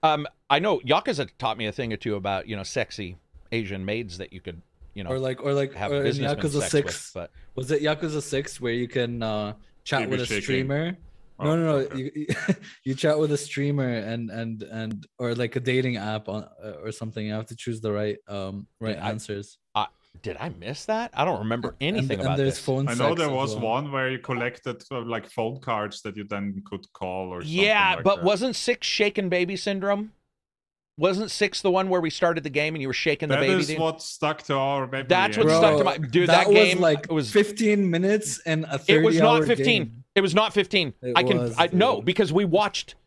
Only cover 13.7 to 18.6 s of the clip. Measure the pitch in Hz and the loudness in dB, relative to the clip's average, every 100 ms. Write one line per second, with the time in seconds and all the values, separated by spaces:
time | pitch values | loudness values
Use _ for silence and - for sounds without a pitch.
13.7 | 143 131 117 104 117 113 110 117 110 107 | 0 0 -2 -4 -6 -6 -8 -8 -8 -10
14.7 | 113 110 107 - _ 120 117 120 131 123 | -8 -8 -8 -12 _ -4 -2 -2 -2 0
15.7 | 127 127 117 104 107 107 104 - - 107 | 0 0 -2 -2 -4 -4 -8 -8 -14 -16
16.7 | 80 98 107 113 110 107 107 110 117 - | -12 -12 -10 -10 -8 -6 -6 -8 -10 -8
17.7 | 113 110 104 104 104 _ 101 95 98 | -6 -4 -2 -2 -4 _ -8 -8 -10